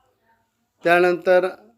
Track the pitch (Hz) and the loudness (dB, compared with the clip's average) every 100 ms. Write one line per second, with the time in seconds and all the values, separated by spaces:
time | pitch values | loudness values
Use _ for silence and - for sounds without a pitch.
0 | _ _ _ _ _ _ _ _ 170 175 | _ _ _ _ _ _ _ _ -2 0
1 | 180 175 185 180 185 - _ | 0 -2 0 0 -2 -10 _